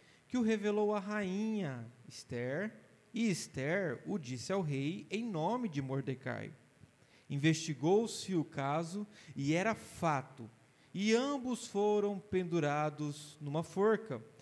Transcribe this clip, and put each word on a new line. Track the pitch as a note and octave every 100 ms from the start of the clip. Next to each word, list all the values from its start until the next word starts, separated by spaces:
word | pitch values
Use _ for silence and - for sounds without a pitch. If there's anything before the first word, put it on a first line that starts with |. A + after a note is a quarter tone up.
| - - -
que | B3+
o |
revelou | A3 A3 G#3 G#3 G#3 G#3
à |
rainha | F#3+ G#3+ F#3+ F#3+ A3 G#3+ E3 B2 A#2 - -
Esther, | - - B2 B2 D3 G#3+ - - - _
e | - A3+
Esther | E3 - - C3+ F#3 F3+ A#2+ -
o | G3
disse | B2+ B2+ -
ao | G3
rei | D#3 C3+ C#3+ - -
em | G3+ A#3
nome | E3+ E3 B3 A#3
de | C#3+
Mordecai. | C3+ C3+ C3+ B2+ B2 A2+ G#2+ - - _ - _ - - -
Investigou-se | C#3+ D#3 D#3+ - C3+ D3 G3+ A#3 - -
o | F3+ C#3+
caso | - C#3 D3+ E3 G3 G#3 - - -
e | C#3
era | D#3+ G3+ G#3+
fato, | - - E3+ C#3+ B2+ - A2 - - _ -
e | F3+ G#3
ambos | A3+ C#4 C#4+ B3 A3+ -
foram | G3+ G#3 G#3 G3+ G3
pendurados | - F#3 F3 E3 D3 D3 D3+ C#3+ D3 D3 - -
numa | D3 D3+
forca. | E3 F#3+ G#3 G#3+ A3 A#2+ A2+ -